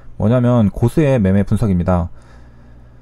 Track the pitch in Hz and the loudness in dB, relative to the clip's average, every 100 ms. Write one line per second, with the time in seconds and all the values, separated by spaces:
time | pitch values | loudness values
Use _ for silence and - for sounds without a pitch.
0 | - - 104 127 120 123 104 - 120 - | -18 -4 -2 0 2 2 0 0 -2 0
1 | 143 131 95 98 98 104 113 90 87 90 | 0 2 2 0 0 -2 0 0 0 -2
2 | 87 - - - - - - - - - | -2 -10 -20 -20 -20 -20 -20 -20 -20 -20